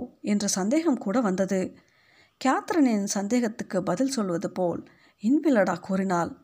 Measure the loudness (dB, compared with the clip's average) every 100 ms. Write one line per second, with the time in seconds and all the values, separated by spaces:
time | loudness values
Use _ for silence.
0 | -4 -10 -2 0 0 -2 0 2 2 0
1 | 0 0 0 0 0 0 -2 -8 _ _
2 | _ _ _ _ -2 0 0 2 4 2
3 | 0 -4 0 0 0 -4 -4 -4 -2 -2
4 | 0 0 -2 -2 -4 -2 -2 -2 -10 _
5 | _ _ 2 2 4 4 4 0 -2 -2
6 | 0 0 0 -6